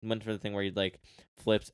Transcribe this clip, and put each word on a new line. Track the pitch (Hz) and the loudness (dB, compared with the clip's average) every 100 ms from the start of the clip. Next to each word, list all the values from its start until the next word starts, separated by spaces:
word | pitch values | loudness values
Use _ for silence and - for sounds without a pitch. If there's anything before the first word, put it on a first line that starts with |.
went | 110 110 | -4 -4
for | 107 | -4
the | 104 | -4
thing | 107 | -4
where | 101 | -2
he, | 98 | -2
like, | 95 95 - - - - - | 0 0 -2 -20 -20 -20 -4
flips | 113 107 - | 2 2 2